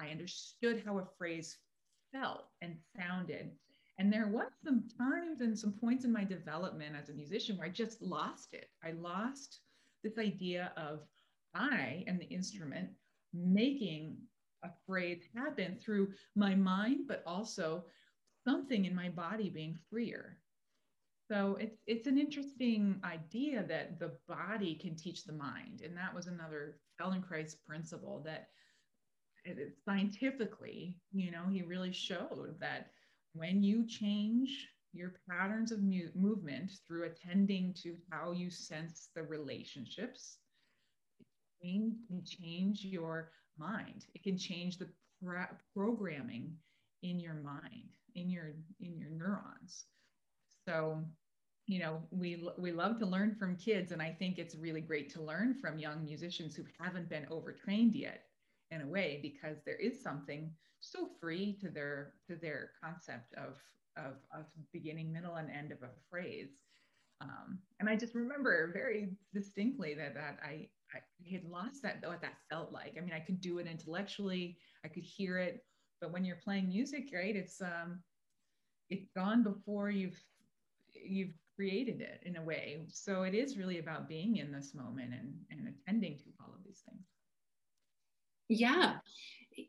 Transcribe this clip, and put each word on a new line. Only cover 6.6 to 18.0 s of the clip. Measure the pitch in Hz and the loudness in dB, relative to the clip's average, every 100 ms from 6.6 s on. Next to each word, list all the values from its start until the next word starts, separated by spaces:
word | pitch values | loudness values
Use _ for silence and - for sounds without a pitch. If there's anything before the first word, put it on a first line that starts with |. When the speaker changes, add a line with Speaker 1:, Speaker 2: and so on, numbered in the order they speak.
| 180 156 151 147 | -2 -2 -6 -6
Speaker 1:
as | 143 | -8
a | |
musician | 147 147 220 226 185 | -10 -4 -2 -2 -2
where | 165 | -2
I | |
just | 185 226 - | -2 -2 -2
lost | 185 151 190 - - | -2 -2 -2 -4 -12
it. | - - _ | -14 -16 _
I | 165 | -8
lost | 170 175 185 247 277 - - _ _ _ _ | -4 -2 -2 -2 -4 -12 -18 _ _ _ _
this | 214 226 | -4 0
idea | 214 - 180 175 180 165 | 0 2 0 0 -2 -4
of | 151 151 - _ _ _ _ 175 | -4 -6 -10 _ _ _ _ 0
I | 269 214 127 175 185 | 2 4 2 -2 0
am | 180 | 0
the | 160 | 0
instrument | 185 185 196 147 165 185 - _ _ _ | -4 -4 -4 -6 -4 -6 -8 _ _ _
making | 170 180 196 269 277 185 151 156 - - _ _ _ | 2 8 8 8 4 0 -2 -6 -8 -14 _ _ _
a | 175 - - | -14 -12 -2
phrase | 185 175 175 - | 0 2 -2 -6
happen | 233 294 240 180 185 | -4 -2 0 -2 -2
through | - 202 196 - - | 2 4 4 0 0
my | 208 202 | 4 6
mind, | 190 185 190 226 285 - | 8 6 6 6 4 2
but | - 165 | -2 -2
also | 185 226 - 160 170 - - | -2 -2 0 0 0 -4 -16